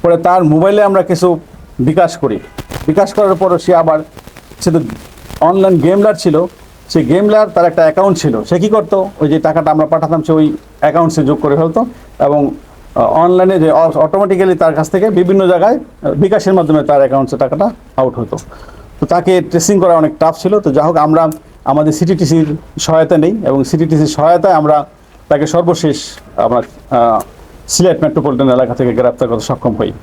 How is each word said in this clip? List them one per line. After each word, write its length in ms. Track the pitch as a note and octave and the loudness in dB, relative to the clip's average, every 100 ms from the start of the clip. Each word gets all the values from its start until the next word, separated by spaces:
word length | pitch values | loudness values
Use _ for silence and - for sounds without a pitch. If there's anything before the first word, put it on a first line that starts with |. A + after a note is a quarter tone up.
পরে 160 | E3+ E3 | 2 2
তার 260 | F3 F#3 | 2 2
মোবাইলে 400 | D#3+ D3+ F#3+ G#3 | 2 2 2 2
আমরা 200 | G3+ G3 | 2 0
কিছু 360 | F3+ F3 F3+ E3 - - - - | 0 0 0 -2 -6 -20 -20 -4
বিকাশ 380 | B2+ D#3 E3+ - | -2 2 0 -2
করি, 220 | C#3 G2+ - - - - - | -4 -4 -10 -18 -14 -8 -2
বিকাশ 260 | D#3 G3 | 0 0
করার 220 | G#3 G3+ F3+ | 0 0 0
পরও 220 | F#3+ F3 | 0 0
সে 180 | - E3+ | 0 0
আবার, 240 | D#3+ D#3 D#3 - - - - - | 2 -2 -4 -20 -20 -20 -20 -6
সে 100 | F3+ | -2
তো 80 | D#3+ B2 - - - - - | -2 -4 -12 -18 -20 -20 -2
অনলাইন 380 | D#3 F#3+ F#3+ F3 | 0 2 2 2
গেমলার 340 | D3 G3 G#3+ | 2 2 0
ছিল, 320 | F#3 F3 D#3 F3+ - - - - | 0 0 0 -2 -8 -20 -20 -4
সে 160 | D#3+ B2 | -2 0
গেমলার, 420 | E3+ G#3+ G#3+ G#3+ | 0 2 2 0
তার 180 | - F3 | 0 0
একটা 160 | E3 | 2
অ্যাকাউন্ট 360 | D#3+ D#3 G3 F3 | 0 2 0 0
ছিল। 260 | D3+ A2+ | -2 -2
সে 160 | G#2 F3 | -2 -2
কী 100 | G#3 | 0
করতো, 400 | G#3+ E3+ G3 F#3+ - | 0 0 -2 -2 -4
ওই 100 | D#3 | -2
যে 100 | D#3 | 0
টাকাটা 320 | D#3 D#3 D#3 | 0 0 0
আমরা 140 | D#3 D#3 | 0 0
পাঠাতাম, 380 | D#3+ D3+ E3 | 0 0 -2
সে 100 | D#3 | 0
ওই 240 | D#3+ D#3 D3+ - - | 2 2 -2 -12 -2
অ্যাকাউন্ট 340 | D3+ D#3 E3 | 0 2 0
সে 100 | D#3+ | 0
যোগ 180 | C3+ D3+ | 0 0
করে 140 | D3+ C#3+ | 0 0
ফেলতো 300 | E3 E3 A#3+ - - - | 0 -2 -4 -8 -20 -4
এবং, 320 | C#3 D3 C#3+ - - - - - | 0 0 -2 -6 -20 -20 -10 -2
আহ, 80 | |
অনলাইনে 560 | A2 D#3 F3 F3+ F#3 F#3+ | 0 2 2 4 2 2
যে 120 | D#3 | 2
অ-, 280 | C#3 E3 D#3+ | 2 2 2
অটোমেটিক্যালি 560 | D#3 G3 G3 F#3+ F#3+ F3+ | 0 0 0 0 0 2
তার 180 | E3 | 0
কাছ 160 | D3+ D#3 | 0 -2
থেকে 200 | F#3+ G#3+ | 0 0
বিভিন্ন 380 | F3+ F3+ G3 F#3 | 0 2 2 2
জায়গায়, 320 | F3+ G3 C4 | 2 2 0
আহ, 320 | - - D3 | -6 -8 -6
বিকাশের 420 | D3 F#3+ G3+ F#3+ | -2 0 0 0
মাধ্যমে 300 | F#3+ D#3 D#3 | 0 2 0
তার 140 | C#3 C#3+ | 2 2
অ্যাকাউন্টসে 400 | C3+ C3+ C3 B2 | 2 0 -2 -2
টাকাটা 320 | C3+ D3 G3+ - - - | -2 0 -4 -4 -10 -4
আউট 220 | C3 B2+ | -2 -4
হতো। 180 | A2 G#2+ - - - - - - | -8 -8 -10 -20 -20 -20 -20 -10
তো 60 | - | -2
তাকে 360 | F3 F3 F#3 | 0 2 0
ট্রেসিং 380 | F3 E3+ D#3+ G3+ | 0 -2 0 2
করা 180 | F3+ E3+ | 4 2
অনেক 200 | D3+ D3+ | 0 0
টাফ 200 | D#3+ D#3+ | -2 0
ছিল। 200 | F#3 G#3 | -2 0
তো 120 | F3+ | 0
যাই 140 | C3+ D3+ | 0 0
হোক, 120 | D#3+ | 0
আমরা 320 | D3+ D#3 D#3+ D#3 - - - | 2 2 0 -4 -18 -10 -4
আমাদের 260 | D3 D#3 | 0 0
সিটিটিসির 640 | D3+ E3+ E3 D#3+ E3 D#3 D3+ - - | 0 -2 0 0 0 0 -4 -12 -10
সহায়তা 380 | - D#3+ D#3+ E3 | -2 0 2 2
নেই 200 | D#3+ A3 E3 | 2 0 -2
এবং 180 | C3+ | -2
সিটিটিসির 440 | C3 D#3+ E3 D#3+ D#3 | -2 -2 0 0 0
সহায়তায় 460 | D3+ D3+ F3 F#3+ | 0 2 2 2
আমরা 320 | E3 D3+ D3+ C#3+ _ _ - - | 2 2 0 -2 _ _ -20 -4
তাকে 200 | D3 D3+ | -2 0
সর্বশেষ 500 | E3+ E3+ E3 D#3 C#3 - - - - | 0 0 0 -2 -4 -8 -18 -14 -4
আমরা, 240 | A2+ A#2+ - - - | 0 -2 -4 -16 -4
আহ, 280 | C3 A#2 G#2+ - - - - - | 0 2 0 -4 -20 -20 -20 -8
সিলেট 360 | - F3+ D#3 | 0 0 2
মেট্রোপলিটন 460 | D3+ - C#3 B2+ C3+ | -2 -2 -2 0 0
এলাকা 240 | B2+ B2 | 2 0
থেকে 200 | A#2+ B2+ | -2 -2
গ্রেপ্তার 340 | A2+ A#2+ - A#2+ | 0 -2 -2 -4
করতে 160 | A#2 | -4
সক্ষম 320 | - C#3 - G2 | -4 -4 -4 -2
হই। 120 | G2 F#2 | -6 -6